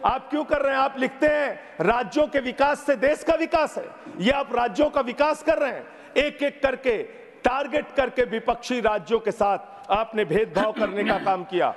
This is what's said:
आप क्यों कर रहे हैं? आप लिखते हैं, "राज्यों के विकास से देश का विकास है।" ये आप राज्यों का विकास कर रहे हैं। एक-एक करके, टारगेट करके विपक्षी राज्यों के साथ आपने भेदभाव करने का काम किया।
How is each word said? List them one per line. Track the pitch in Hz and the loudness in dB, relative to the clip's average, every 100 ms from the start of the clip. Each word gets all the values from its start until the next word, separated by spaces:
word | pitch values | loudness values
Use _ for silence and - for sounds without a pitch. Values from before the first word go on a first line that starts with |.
आप | - 247 - | 0 -2 -4
क्यों | 294 | -6
कर | 294 294 | 0 0
रहे | 277 | 2
हैं? | 269 | 2
आप | 269 262 | 0 0
लिखते | 262 - 302 | -4 2 2
हैं, | 302 277 - - - | 2 0 -4 -14 -2
"राज्यों | 170 233 220 302 302 | 0 2 0 0 2
के | 285 | 0
विकास | 254 240 277 285 | -2 0 2 2
से | - 262 | 0 2
देश | 269 302 | 2 2
का | - | 0
विकास | 320 320 330 302 - | 0 2 2 0 -4
है।" | - - - - | -10 -14 -16 -2
ये | 190 | 0
आप | 277 262 | 2 0
राज्यों | 240 240 185 294 | 0 0 2 2
का | 294 | 2
विकास | 247 240 294 302 | -2 0 0 2
कर | - 311 | 0 0
रहे | 285 | 0
हैं। | 175 - - - - | -4 -12 -18 -2 0
एक-एक | 294 285 285 277 | 0 0 -4 0
करके, | 269 262 262 208 127 - - - | -2 0 -2 -2 -4 -12 -20 -2
टारगेट | 247 262 285 294 - - | -2 0 -2 -2 0 0
करके | 262 254 | 0 0
विपक्षी | 240 220 226 - - 247 | 0 0 -2 -4 -2 0
राज्यों | 220 214 156 226 | 2 0 0 0
के | 220 | 0
साथ | - 202 190 - - - | 0 2 2 -4 -18 0
आपने | 202 220 214 | 0 2 -2
भेदभाव | 196 196 220 160 214 | 0 0 2 0 0
करने | 220 208 196 | 0 -2 0
का | 214 196 | 0 0
काम | 190 185 | 0 -2
किया। | 175 180 139 | -2 0 0